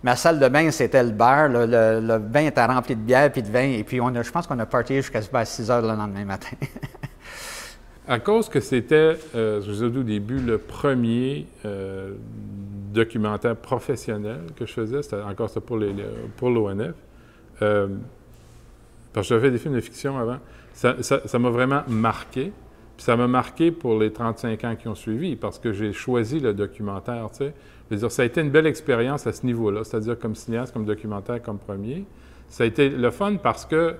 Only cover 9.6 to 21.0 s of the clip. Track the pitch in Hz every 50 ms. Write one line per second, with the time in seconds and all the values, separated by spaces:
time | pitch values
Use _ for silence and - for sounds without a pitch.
9.6 | 98 101 104 104 120 120 117 135 131 110 107 104 101 107 131 135 127 120 110 104
10.6 | - - - - - 143 135 127 120 113 113 120 127 131 143 147 151 - - -
11.6 | - 107 101 98 95 98 95 95 95 98 98 107 110 110 110 107 104 104 101 101
12.6 | 101 101 101 101 101 101 101 110 113 110 - 117 107 107 107 98 - 123 113 -
13.6 | - - 131 117 - - 135 110 - - 110 104 104 104 117 147 170 165 147 -
14.6 | 120 107 - 123 113 107 123 143 143 - - 101 104 101 98 - 113 104 - 110
15.6 | - - 123 110 107 101 98 101 101 107 110 113 117 113 104 - 127 123 120 113
16.6 | 107 101 98 98 117 160 165 - - - - - - - - - - - - -
17.6 | 107 104 104 104 98 98 98 101 104 120 - - - - - - - - - -
18.6 | - - - - - - - - - - - 110 98 - 123 110 123 139 123 113
19.6 | - 160 139 120 - - - - - 139 139 131 117 113 123 135 - - - -
20.6 | - - - - - 123 131 131